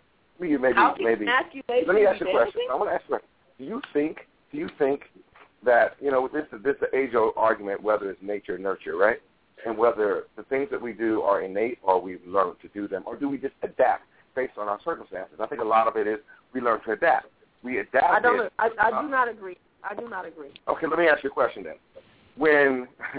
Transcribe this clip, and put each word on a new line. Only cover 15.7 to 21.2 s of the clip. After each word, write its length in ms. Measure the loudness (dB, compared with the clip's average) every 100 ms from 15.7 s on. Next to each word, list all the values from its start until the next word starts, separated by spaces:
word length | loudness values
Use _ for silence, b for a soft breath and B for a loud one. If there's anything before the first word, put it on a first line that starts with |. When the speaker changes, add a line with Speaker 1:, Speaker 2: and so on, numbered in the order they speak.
| 4 4
Speaker 1:
of 80 | 2
it 100 | -2
is 120 | -4 -8 B B
we 60 | -2
learn 220 | 0 0
to 80 | -2
adapt. 360 | 0 2 2 -2 _ _ _
We 160 | -6 -6
adapt. 260 | -2 2 4
Speaker 2:
I 140 | 4
don't. 260 | 4 2 -2
Speaker 1:
It. 80 | -2
Speaker 2:
I, 100 | -2 2
I 120 | 0
Speaker 1:
Uh, 100 | 0
Speaker 2:
do 60 | -2
not 200 | -2 -2
agree. 280 | -4 -14 -16 _ _
I 120 | -12 -12
do 120 | -12
not 180 | -12 -12
agree. 220 | -16 -18 -8 -4
Speaker 1:
Okay, 180 | -4 -2
let 120 | 2
me 80 | 4
ask 160 | 4